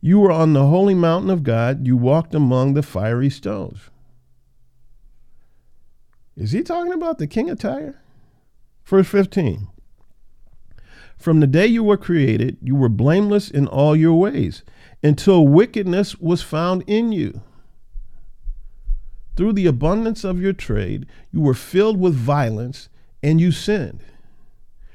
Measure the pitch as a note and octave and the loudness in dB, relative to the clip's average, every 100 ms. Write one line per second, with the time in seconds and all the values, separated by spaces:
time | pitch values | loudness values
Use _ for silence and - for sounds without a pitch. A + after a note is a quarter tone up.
0 | D3 G3+ G3 D#3+ D#3+ C#3+ C#3 F3 G3+ F#3 | 2 4 6 4 4 4 4 4 4 2
1 | E3 E3+ F#3+ F3+ C3 A2+ A#2 C#3 B2+ B2+ | 2 0 0 -2 0 0 -2 -2 0 2
2 | B2 D3 D#3+ D#3 C3+ B2+ C3+ C#3 C#3+ F#2 | 2 2 0 0 2 2 2 0 -2 -4
3 | A2 A#2 C#3 - G2 G2+ - - - - | -2 0 -2 -4 -10 -8 -10 -14 -20 -20
4 | - - _ _ _ _ _ _ - - | -20 -20 _ _ _ _ _ _ -20 -20
5 | - - - - _ _ _ - - _ | -20 -20 -20 -20 _ _ _ -20 -20 _
6 | _ _ - - G#2+ F3+ E4+ E4+ F4 F4+ | _ _ -20 -10 -4 -4 -4 -6 -4 -4
7 | E4 D#4+ D3+ A3+ D#4+ - G#3+ C4+ D4+ - | -6 -6 -6 -4 -6 -6 -6 -8 -10 -16
8 | _ - _ _ _ _ - _ - F#3+ | _ -20 _ _ _ _ -20 _ 0 2
9 | F#3 G3+ F#3+ G3 C#3+ A2 G2 - - - | 4 0 0 0 -2 -4 -10 -16 -20 -20
10 | - - - - - - - - - - | -20 -20 -20 -20 -20 -20 -20 -20 -20 -20
11 | - - - D#3+ C#3+ D3 A3 A#3 G#3+ G3+ | -20 -8 2 4 4 2 2 2 2 0
12 | - E3+ C3 A2 A#2+ - B2 C#3 B2 G2+ | 0 0 2 0 -2 -6 -4 0 0 2
13 | B2+ F3+ G#3 G#3 G3+ C#3+ C#3+ C3+ D3+ D#3 | 2 2 2 0 -2 -2 -2 0 2 4
14 | D#3+ E3 G3 C#4 E2 - - - - - | 4 4 2 -2 -4 -6 -20 -20 -20 -2
15 | D3 C#3+ - F3+ C#3+ D#3 A#3+ A3 F#3 F3+ | 0 2 4 6 8 6 4 -2 -2 -2
16 | G3+ - E3+ F3 - D#3 F3 F#3 F#3 G#3+ | -2 -4 -4 -4 -4 -6 -4 -4 -2 -2
17 | A#3 G3+ G#2+ G2 - - - - - - | 0 -2 -6 -8 -18 -20 -20 -20 -16 -14
18 | - - - - - - - - - - | -14 -16 -18 -12 -10 -10 -14 -14 -4 -4
19 | - - - - G3+ G3+ F3 B2 D3+ G#3 | -4 -14 -8 -2 0 2 2 2 0 0
20 | A3+ A3 F#3+ F3+ F#3+ F#3+ - G#2+ G2 G#2 | -2 -4 -4 -2 -2 -4 -4 -4 -4 -6
21 | - - - - D3 B2 - F3+ G#3+ G3+ | -10 -20 -8 0 0 0 -2 0 0 2
22 | F3+ C#3 A#2 C#3+ A#2+ A2 B2 - - - | 0 0 0 -2 -2 -4 -8 -12 -20 -20
23 | - - C#3+ D#3+ F3 - - G#3 A#2 - | -20 -6 0 2 2 0 -2 -4 -4 -12
24 | - - - - - - - - - | -18 -20 -20 -20 -20 -20 -20 -20 -20